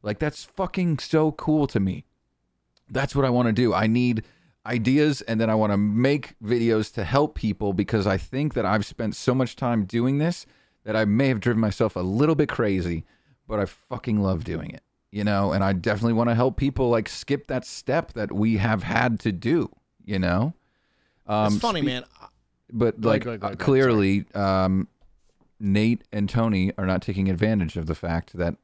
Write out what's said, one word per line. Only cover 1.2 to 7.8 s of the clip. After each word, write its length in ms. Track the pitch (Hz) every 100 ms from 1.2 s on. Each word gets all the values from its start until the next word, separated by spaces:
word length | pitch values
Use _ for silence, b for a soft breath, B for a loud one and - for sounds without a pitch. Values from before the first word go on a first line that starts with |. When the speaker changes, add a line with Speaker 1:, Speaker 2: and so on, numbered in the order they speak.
| 156
Speaker 1:
cool 340 | 151 - 156 139
to 140 | 110
me. 240 | 95 92 - _ _ _ _ _ _ _ _
That's 260 | 127 135
what 100 | 139
I 60 | 131
wanna 220 | 123 120
do. 220 | 110 120
I 120 | 87 110
need 360 | 117 123 110 b b b b
ideas, 560 | 107 120 113 139 151 139
and 180 | - 110
then 100 | 110
I 40 |
wanna 220 | 110 107 101
make 580 | 104 107 131 147 - -
videos 500 | 107 120 117 110 104
to 100 | -
help 300 | 85 139 151
people 380 | - 110 95 104
because 340 | 95